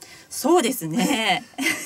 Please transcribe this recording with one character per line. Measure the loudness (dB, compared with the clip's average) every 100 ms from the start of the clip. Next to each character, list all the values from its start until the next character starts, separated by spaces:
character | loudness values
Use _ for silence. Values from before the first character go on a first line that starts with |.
| -20 -20 -14
そ | -4 2 4
う |
で | 2
す | -2 -4
ね。 | 0 0 2 0 0 -4 -4 -2 -2